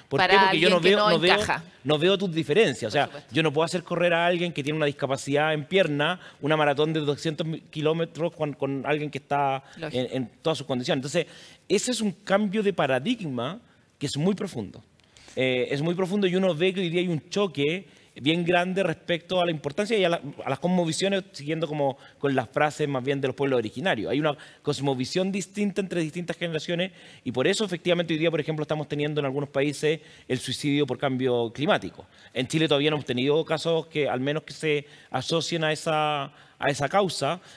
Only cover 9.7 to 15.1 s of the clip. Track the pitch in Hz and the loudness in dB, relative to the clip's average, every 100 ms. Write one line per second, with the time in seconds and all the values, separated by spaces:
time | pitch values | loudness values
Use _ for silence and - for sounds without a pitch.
9.7 | - 156 127 127 131 120 - 165 151 139 | -14 -6 -4 -2 -4 -6 -4 -4 -2 -2
10.7 | 127 127 151 143 170 - - - - - | -4 -2 -2 -2 -2 -4 -8 -20 -16 -2
11.7 | 202 - 226 214 - - 196 214 214 202 | 0 0 -2 -2 -4 0 0 2 0 0
12.7 | 180 147 131 156 254 165 123 123 214 - | 2 2 2 0 -4 -4 -4 -6 -8 -16
13.7 | _ _ - 143 139 170 202 202 131 95 | _ _ -8 -6 0 0 0 -4 -8 -10
14.7 | - - _ _ | -12 -20 _ _